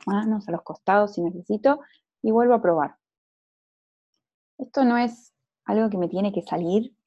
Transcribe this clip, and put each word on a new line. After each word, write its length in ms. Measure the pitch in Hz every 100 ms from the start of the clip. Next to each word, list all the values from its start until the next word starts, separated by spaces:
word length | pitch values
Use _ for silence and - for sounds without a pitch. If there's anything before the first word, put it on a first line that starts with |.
| -
manos 400 | 202 220 214 196
a 60 |
los 100 | 170
costados 520 | - 156 - 202 208
si 80 | 202
necesito. 580 | 170 175 - 214 269 285 - _ _ _
Y 80 | 220
vuelvo 240 | 226 240
a 60 | 233
probar. 360 | 180 165 139 _ _ _ _ _ _ _ _ _ _ _ _ _ _ _ _ -
Esto 260 | 262 277
no 140 | 247 240
es 360 | 240 233 _ _ _ _
algo 240 | - 208 220
que 80 | 196
me 120 | 175
tiene 240 | 185 202
que 100 | 196
salir 520 | - 165 170 202 247 _